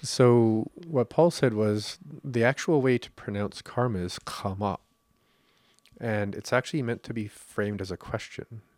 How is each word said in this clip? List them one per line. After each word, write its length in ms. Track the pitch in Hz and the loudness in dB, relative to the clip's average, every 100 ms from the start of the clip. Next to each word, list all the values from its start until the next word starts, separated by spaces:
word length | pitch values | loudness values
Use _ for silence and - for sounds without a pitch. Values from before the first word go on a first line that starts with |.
so 680 | - - 123 120 113 110 - - 170 | -6 4 6 8 6 2 -2 -10 -6
what 240 | 151 117 | -2 0
Paul 200 | - 165 | 4 4
said 240 | - 135 | 6 0
was 440 | 107 107 107 107 - - 147 | 2 2 0 -4 -12 -16 -14
the 220 | 143 120 | -4 2
actual 360 | 117 139 - 156 | 2 2 2 2
way 160 | 131 120 | 4 2
to 120 | - | 0
pronounce 500 | - - 101 101 - | -14 -8 -4 -4 -6
karma 380 | - - 123 101 | -8 -2 0 0
is 180 | 90 - | -4 -8
kama. 540 | - - 101 98 104 92 _ _ _ _ _ _ _ _ _ _ _ - | -12 -6 -6 -2 -4 -4 _ _ _ _ _ _ _ _ _ _ _ -10
And 340 | 117 107 101 | -4 -2 -2
it's 180 | 98 - | -6 -2
actually 300 | 123 - 160 | -2 0 -4
meant 200 | 120 117 | -4 -6
to 100 | - | -6
be 140 | 117 104 | -8 -8
framed 520 | - - - 104 104 | -10 -14 -4 -2 -2
as 100 | 95 | -6
a 60 | 90 | -8
question. 640 | - 110 - - - 110 - | -6 -8 -8 -14 -14 -14 -18